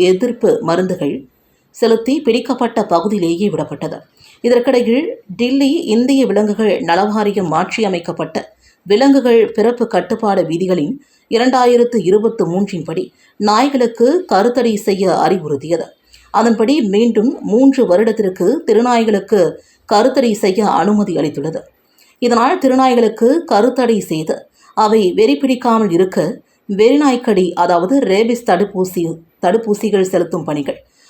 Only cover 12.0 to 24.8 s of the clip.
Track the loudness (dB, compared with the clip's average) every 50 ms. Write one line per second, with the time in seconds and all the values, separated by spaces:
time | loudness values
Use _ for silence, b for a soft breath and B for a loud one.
12 | 2 2 2 2 2 0 -2 -2 -2 -2 -2 -2 -2 -4 -6 -8 -8 -8 -8 -8
13 | -8 -10 b b b b b b 0 2 2 2 2 2 0 0 0 0 0 2
14 | 2 2 2 0 0 0 0 2 2 2 0 0 0 0 -2 -2 -2 -2 -2 0
15 | 0 0 0 0 0 0 0 -2 -4 -6 -6 -6 -4 -4 -4 -4 -4 -8 -14 _
16 | b b b b b b b 0 2 2 2 0 0 0 0 0 0 0 2 2
17 | 2 2 2 0 0 0 -2 -4 -4 -2 2 4 4 4 4 2 2 2 2 2
18 | 2 0 0 -2 -2 -4 -2 -2 0 0 0 0 0 0 2 2 2 2 0 0
19 | 0 0 0 -2 -2 0 2 2 2 0 -2 B B B B B B 0 2 2
20 | 2 2 2 2 0 0 0 0 -2 -2 0 0 0 0 0 0 0 0 0 0
21 | 0 -2 -2 -2 -2 -4 -4 -6 -8 -8 -8 -10 -14 -16 _ _ _ b b b
22 | b b b b -2 0 0 2 0 0 0 0 0 0 2 2 2 4 4 2
23 | 2 0 0 0 2 2 2 0 0 0 0 2 2 2 0 0 0 0 0 -2
24 | -2 -4 -6 -6 -4 -6 -8 -8 -10 _ b b b b b b